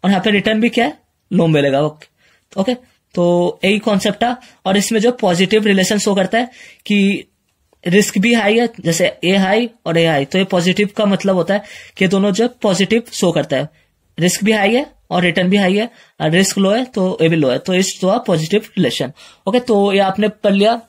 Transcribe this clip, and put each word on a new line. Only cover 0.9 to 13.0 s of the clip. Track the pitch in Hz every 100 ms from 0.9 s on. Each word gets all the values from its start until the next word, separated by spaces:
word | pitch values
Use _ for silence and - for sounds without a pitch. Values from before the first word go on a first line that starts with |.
| - _ _ _
लो | 175 165
मिलेगा, | 151 139 135
ओके, | 151 151 - _ _ _ _ -
ओके। | 196 247 _ _ _
तो | - 175 175 175 - 196
यही | 214
कॉन्सेप्ट | 220 202 214 202
था, | 233 247 - _ 180
और | 202
इसमें | 196 226
जो | 226
पॉजिटिव | 247 196 170 185 220 214
रिलेशन | 196 185 214
शो | 208 196
करता | 185 226
है | 240 - - - -
कि | 208 196 190 - _ _ _ _ _ -
रिस्क | 185 202 214
भी | 214
हाई | 233 202 226
है, | 233 233
जैसे | 165 165 180 -
ए | 170 196
हाई | 190 214 240 _ -
और | 165
ए | 165
हाई, | 151 139
तो | 185
ये |
पॉजिटिव | 190 185 175 180 208 -
का | 208
मतलब | 196 196 190
होता | 170
है | 190 - - - -
कि | 190
दोनों | 190 202
जो | 196 233
पॉजिटिव | - 214 180 190 226